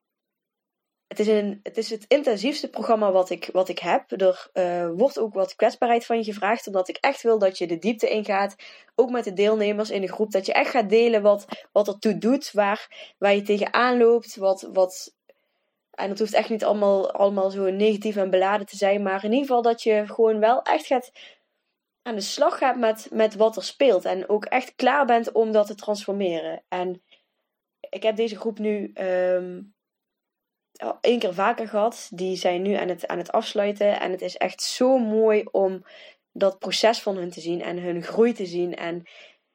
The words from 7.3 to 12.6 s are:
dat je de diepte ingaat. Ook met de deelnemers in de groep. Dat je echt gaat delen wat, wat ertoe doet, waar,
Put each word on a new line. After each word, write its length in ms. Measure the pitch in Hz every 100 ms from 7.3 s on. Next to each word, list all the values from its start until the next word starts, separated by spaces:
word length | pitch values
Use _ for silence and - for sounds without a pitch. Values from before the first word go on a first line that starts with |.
| 220
dat 180 | 190 190
je 100 | 170
de 100 | 170
diepte 320 | 202 226 226
ingaat. 460 | 220 208 196 202 - - - _ -
Ook 140 | 247
met 140 | 247
de 100 | 220
deelnemers 560 | 180 208 220 208 208 214
in 120 | 202
de 100 | 185
groep. 200 | - 214
Dat 140 | 190 196
je 80 |
echt 160 | - 277
gaat 200 | 262 202
delen 320 | 220 240 214
wat, 240 | 208 202 - - -
wat 160 | 196 208
ertoe 300 | 202 220 202
doet, 340 | 214 277 -
waar, 640 | 196